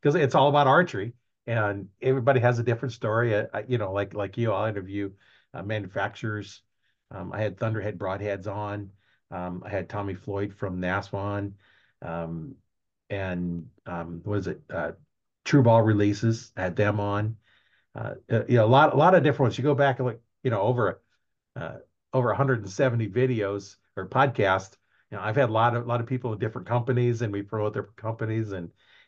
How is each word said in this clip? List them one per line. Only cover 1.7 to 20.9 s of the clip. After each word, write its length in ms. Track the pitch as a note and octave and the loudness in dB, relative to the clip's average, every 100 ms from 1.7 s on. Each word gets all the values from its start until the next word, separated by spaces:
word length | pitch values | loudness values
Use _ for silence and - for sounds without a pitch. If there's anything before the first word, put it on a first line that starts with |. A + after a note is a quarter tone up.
| G2+ F#2+ _ | -2 -10 _
everybody 380 | C3 C3 A#2+ C3 | 0 2 4 4
has 200 | B2 A#2 | 4 2
a 40 | |
different 300 | A#2 A#2 C3 | 0 -2 -4
story. 420 | - A2 A2+ A#2+ G#2 | -6 -2 0 2 0
Uh, 120 | - | -2
I, 120 | G#2+ B2+ | -8 -4
you 120 | A#2+ | -4
know, 120 | G2 | -2
like, 220 | G2 G2 | -4 -4
like 240 | G#2 G2 G#2+ | -6 -6 -2
you, 140 | A2+ | -2
I'll 140 | G2 A2 | 0 -2
interview, 460 | G2+ F#2+ G2+ G2 G2 _ _ _ - | -4 -8 -6 -8 -10 _ _ _ -12
uh, 80 | |
manufacturers. 1000 | G2+ G#2+ F#2+ G2 G2+ - A2 G#2+ G2 - _ _ _ _ _ | -6 -6 -6 -6 -8 -6 -8 -8 -10 -18 _ _ _ _ _
Um, 220 | G2 F#2 | -14 -10
I 80 | F#2+ | -6
had 160 | G#2+ F#2+ | -6 -4
Thunderhead 400 | A2+ A2 G#2 F2+ | -4 -4 -6 -6
Broadheads 500 | F#2+ G2 G#2 G2 G2 | -6 -4 -4 -6 -6
on. 440 | G2+ G#2 G#2 G2 _ _ _ _ | -8 -8 -8 -10 _ _ _ _
Um, 320 | F#2 F2+ F2 F#2 | -10 -8 -8 -6
I 40 | |
had 200 | G2 E2+ | -6 -6
Tommy 240 | G#2 G2+ F#2 | -6 -6 -8
Floyd 380 | - G2 G2+ | -6 -4 -6
from 260 | - G2 F2+ | -6 -6 -4
Nashwan, 760 | F2+ G2 - G2 G2+ G2+ G2+ G2+ _ _ _ _ | -2 -2 -4 -6 -4 -4 -6 -10 _ _ _ _
um, 520 | E2+ E2+ E2 E2 D2 - _ _ _ _ _ | -10 -8 -6 -8 -10 -16 _ _ _ _ _
and, 600 | G2+ F#2+ F2 F2 E2+ D#2+ _ - | -8 -6 -4 -4 -6 -10 _ -12
um, 340 | F2 E2 E2+ | -10 -8 -10
what 140 | G2+ G2+ | -4 -4
is 80 | F#2 | -4
it? 140 | - - | -8 -8
Uh, 220 | E2+ D#2 - _ _ _ _ | -6 -6 -10 _ _ _ _
True 180 | - C#3+ | 4 6
Ball 220 | A#2 A2+ | 8 8
Releases. 680 | A2 G2+ G#2 G2+ A2+ A2+ - - | 6 4 2 2 0 0 -6 -6
I 60 | |
had 120 | F#2 F2 | -4 0
them 240 | G#2 G#2 | 0 0
on. 380 | G2+ G2+ A2 A2 _ _ _ _ _ | -2 -2 -2 -6 _ _ _ _ _
Uh, 220 | A2+ - - - | -10 -10 -10 -2
uh, 120 | A2+ - | -2 4
you 80 | A#2+ | 4
know, 80 | A2 | 8
a 20 | |
lot, 260 | C3+ D3+ | 8 6
a 40 | C3+ | 6
lot 160 | E3+ | 6
of 80 | F3+ | 6
different 180 | D3 B2+ | 4 2
ones. 160 | B2 A#2+ | 0 2
You 40 | |
go 120 | C#3 C3+ | 0 2
back 240 | C#3 C3 | 2 2
and 80 | B2 | -4
look, 140 | A2+ _ _ | -6 _ _
you 60 | B2+ | -2
know, 120 | G#2+ | 0
over, 400 | G#2+ B2 G2 | 0 2 0